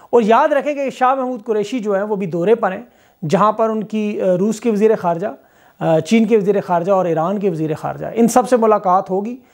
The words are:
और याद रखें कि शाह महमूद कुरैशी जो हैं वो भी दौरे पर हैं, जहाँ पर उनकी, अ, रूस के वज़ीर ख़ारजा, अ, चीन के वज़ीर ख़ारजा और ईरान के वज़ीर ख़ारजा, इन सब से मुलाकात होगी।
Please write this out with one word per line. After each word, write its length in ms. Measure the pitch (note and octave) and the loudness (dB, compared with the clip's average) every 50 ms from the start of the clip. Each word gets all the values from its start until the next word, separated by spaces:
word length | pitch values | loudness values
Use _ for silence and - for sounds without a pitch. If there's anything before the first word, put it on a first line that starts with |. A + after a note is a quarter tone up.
| - - - | -8 0 2
और 100 | A#3+ A#3 | 2 4
याद 300 | G3+ A3 A#3 D4 D#4 D4 | 4 4 4 4 4 2
रखें 220 | C#4 A3 C#4+ D4 | 0 -2 -2 -4
कि 140 | C#4 C#4 C4 | -4 -4 -6
शाह 220 | - - B3+ B3 C4+ | -2 0 2 2 2
महमूद 260 | C4+ C4 B3+ B3+ A#3+ | 0 -2 -6 -6 -8
कुरैशी 380 | G#3 A#3+ A3 G#3+ G3+ G#3 C4 B3+ | -6 -4 -2 -2 -2 -4 -4 -6
जो 140 | G3 G#3 G3+ | -4 -2 -2
हैं 80 | F#3+ G3+ | -2 -2
वो 120 | G#3+ G#3+ | -2 -4
भी 120 | G3 G3+ F3 | -4 -4 -4
दौरे 280 | D3+ F3 E3+ G3 A3+ | -4 -2 2 2 2
पर 180 | A#3 A3+ F#3+ F#3 | 2 0 -4 -6
हैं, 140 | G#3 A#3+ _ _ _ _ _ _ - - | -6 -14 _ _ _ _ _ _ -10 -6
जहाँ 280 | D3+ D#3 F#3 G3 G#3+ G#3+ A3 | -2 0 2 2 2 2 0
पर 120 | A3+ A3+ | 0 -2
उनकी, 480 | A3 A3 G#3 G#3+ - G#3+ G#3+ G#3 G#3 - | -2 -4 -6 -6 -4 -4 -4 -4 -4 -2
अ, 160 | G3+ F#3+ F3+ | -2 0 0
रूस 260 | F3 F#3+ A3 G#3+ G#3+ | 0 0 -2 -2 -2
के 120 | - A#3+ | -2 -2
वज़ीर 240 | A3 G3+ G#3+ A3 A3 | 0 2 2 2 2
ख़ारजा, 380 | - - F3 E3+ E3+ F3+ A3 C4+ - _ _ _ _ _ _ _ - | 2 0 -2 -2 -2 -4 -8 -10 -10 _ _ _ _ _ _ _ -6
अ, 180 | E3 E3 D#3+ D#3+ | -2 0 2 2
चीन 260 | D#3 - A3 A#3 A3+ | 2 2 2 2 4
के 120 | G3 A#3 A3 | 4 2 2
वज़ीर 220 | F#3+ G3 G3+ G3+ | 2 2 0 0
ख़ारजा 340 | - - F3+ E3+ E3+ F#3 G3+ | 0 -2 -2 -2 0 0 0
और 140 | F#3 F3+ F3 | 0 2 0
ईरान 280 | D#3+ D#3+ D#3 F3 G3 G#3+ | 0 0 0 -2 -2 -2
के 120 | F#3+ G3+ | -2 -2
वज़ीर 240 | E3+ D#3 D#3 D3+ D3+ | -2 -2 -4 -4 -4
ख़ारजा, 340 | - - C#3 C#3 C#3+ D3+ D3+ | -6 -6 -8 -8 -8 -10 -6
इन 180 | - A3 A#3 A3+ | 0 2 2 4
सब 160 | A#3 B3+ B3 | 4 2 2
से 120 | B3 B3+ A#3+ | 4 2 2
मुलाकात 520 | A3+ A3 G#3+ G#3 - F#3 F3+ F#3+ G3 - | 4 4 2 2 2 2 2 2 0 0
होगी। 280 | F#3 F#3+ G3+ A3+ B3 C4 - _ | -4 -4 -4 -6 -10 -12 -16 _